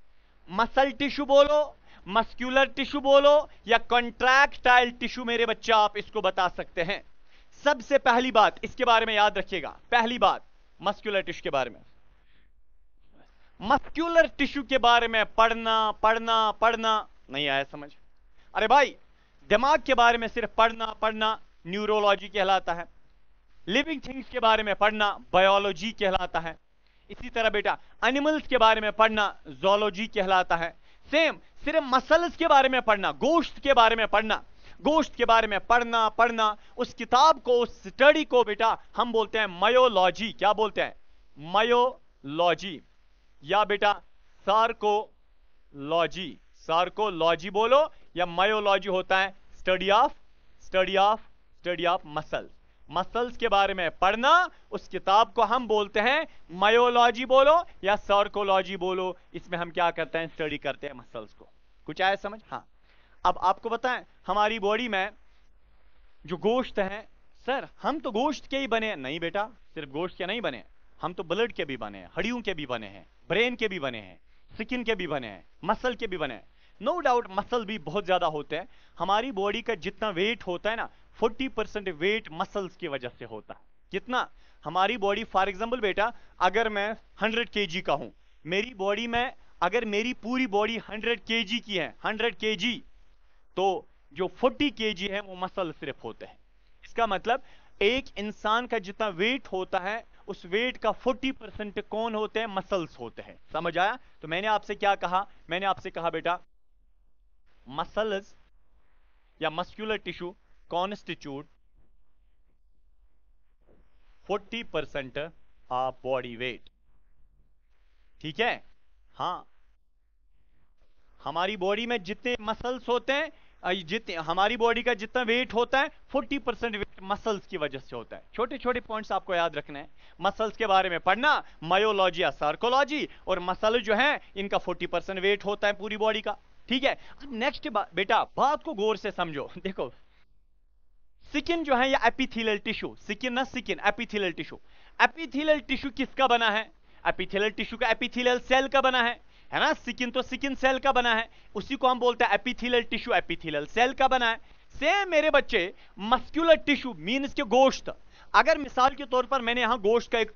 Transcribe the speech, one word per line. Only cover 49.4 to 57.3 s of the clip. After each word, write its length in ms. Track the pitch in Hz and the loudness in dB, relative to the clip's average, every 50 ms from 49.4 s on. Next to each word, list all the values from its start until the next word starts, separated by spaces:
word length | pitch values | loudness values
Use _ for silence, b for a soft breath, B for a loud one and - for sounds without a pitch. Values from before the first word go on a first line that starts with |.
| - - - | -20 -20 -20
study 320 | - - 185 185 180 190 190 | -6 -2 -2 -2 0 2 4
of, 220 | 196 220 262 302 - - - - - - - - - - - - | 4 4 4 2 0 -6 -20 -20 -20 -20 -20 -20 -20 -20 -10 -2
study 260 | - 190 185 190 190 | 0 0 0 2 2
of, 220 | 190 196 208 220 214 - - - - - - - - - | 4 4 4 2 0 -4 -12 -20 -20 -20 -20 -20 -10 -6
study 320 | 175 180 160 170 170 175 | -6 -4 0 0 0 0
of 80 | 185 156 156 147 | 0 -2 -6 -8
muscle। 280 | 156 151 - - 127 98 - - - - - _ _ - - | -8 -6 -6 -6 -8 -8 -10 -16 -20 -20 -20 _ _ -14 -6
मसल्स 480 | 143 175 185 - - 226 247 247 240 | -4 -4 -4 -2 -2 -2 -2 -4 -2
के 100 | - 233 | -2 0
बारे 260 | 226 196 196 196 190 196 | 2 4 4 4 2 2
में 180 | 185 175 156 | -2 -2 -4
पढ़ना, 580 | - - 180 190 208 226 247 285 330 349 370 311 b b b - | -2 0 2 2 2 4 4 6 6 6 4 2 b b b -10
उस 160 | - 202 - | -10 -10 -10
किताब 460 | - - 180 - 185 196 214 233 220 - | -8 -10 -4 2 4 6 6 6 4 2
को 80 | 233 | 2
हम 260 | 220 202 233 254 247 | 2 2 2 0 0
बोलते 320 | 208 214 208 208 202 - 214 | 0 0 0 0 0 0 0
हैं 280 | 208 240 277 311 320 b b b b - | 2 2 2 2 0 b b b b -12
मायोलॉजी 760 | 165 180 196 214 226 240 247 240 240 240 240 247 226 233 262 | -2 2 4 6 6 6 6 6 6 6 4 4 4 0 0
बोलो 400 | 233 | 4